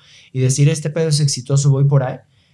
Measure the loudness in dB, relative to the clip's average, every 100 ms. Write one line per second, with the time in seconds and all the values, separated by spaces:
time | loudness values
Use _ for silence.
0 | _ -20 -10 -2 0 2 2 0 -4 -4
1 | -2 0 -2 -4 -4 0 2 2 2 2
2 | 0 -8 _ _ _